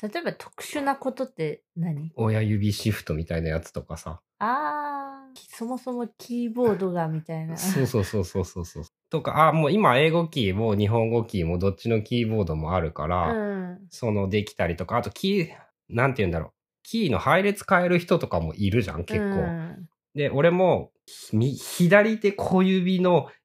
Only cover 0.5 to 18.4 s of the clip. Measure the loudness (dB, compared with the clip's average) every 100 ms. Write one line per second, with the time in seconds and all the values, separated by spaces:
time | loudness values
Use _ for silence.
0.5 | -16 -10 -4 -4 -2 -6 -6 -8 -6 -6
1.5 | -6 _ -6 -4 -4 -8 -2 0 2 2
2.5 | 2 0 0 -2 -4 -4 -4 -2 -2 -2
3.5 | -4 -4 -12 -12 -12 -12 -14 _ _ -4
4.5 | -2 -4 -6 -6 -8 -10 -16 -20 -20 -20
5.5 | -12 -8 -8 -6 -8 -8 -12 -10 -6 -4
6.5 | 0 2 2 0 -2 -2 -4 -6 -8 -8
7.5 | -6 -2 0 2 0 0 -2 -2 -4 -4
8.5 | -6 -12 -12 -16 _ _ -6 -2 4 4
9.5 | 6 4 4 6 6 4 2 0 0 0
10.5 | 2 2 2 2 2 2 0 -2 -2 -2
11.5 | 0 0 -2 0 -2 0 -2 0 0 0
12.5 | -2 -2 -2 -2 -4 -2 0 0 -2 -4
13.5 | -6 -8 -12 -18 -6 -2 0 0 0 -2
14.5 | -2 -2 -2 -2 -2 -4 -4 0 0 -2
15.5 | -8 -20 _ _ 0 0 2 -2 -2 -6
16.5 | -12 _ _ -8 -2 0 0 2 2 2
17.5 | -2 2 2 4 2 2 0 2 -2